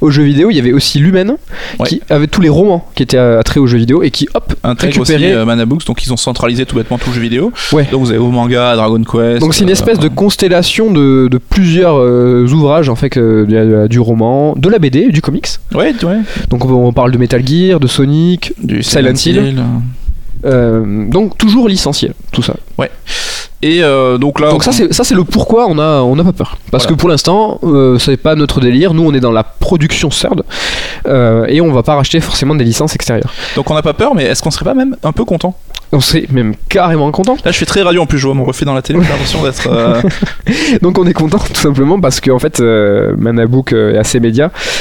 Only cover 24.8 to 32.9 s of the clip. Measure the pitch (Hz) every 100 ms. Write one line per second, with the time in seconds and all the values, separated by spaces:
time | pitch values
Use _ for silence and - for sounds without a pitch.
24.8 | 175 160 - 185 170 208 - 226 233 151
25.8 | 156 147 123 139 175 - 147 - - 135
26.8 | - 160 175 147 - 196 214 - 170 143
27.8 | 131 123 - 131 156 156 143 143 123 123
28.8 | 185 160 160 139 120 113 110 - - 175
29.8 | 156 - 151 - - 185 - - - -
30.8 | - - - 139 117 113 113 147 170 127
31.8 | 117 147 135 165 - - 139 151 117 113
32.8 | 156